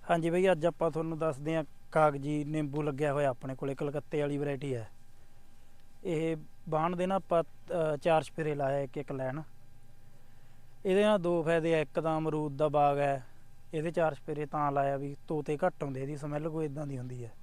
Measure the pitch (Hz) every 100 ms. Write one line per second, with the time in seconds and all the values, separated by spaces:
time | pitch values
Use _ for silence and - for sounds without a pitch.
0 | - 170 165 175 190 170 165 - 165 151
1 | 165 160 160 131 147 160 147 - - 160
2 | 151 139 143 151 143 156 151 143 151 135
3 | 147 139 139 123 135 131 139 135 147 143
4 | - 151 143 143 143 139 143 120 107 -
5 | - - - - - - - - - -
6 | 185 156 160 160 - - - 156 165 175
7 | 185 190 - 170 160 - - 170 156 147
8 | 175 160 - - 151 143 135 139 139 151
9 | 135 135 131 143 151 - - - - -
10 | - - - - - - - - 196 190
11 | 208 208 170 175 156 170 165 160 151 -
12 | 160 160 156 151 151 139 151 147 143 143
13 | 143 139 - - - - - 160 165 170
14 | 160 143 - 147 147 156 143 139 139 139
15 | 143 143 - 156 143 147 185 - 147 131
16 | 139 147 147 147 160 156 151 139 147 131
17 | 123 123 117 -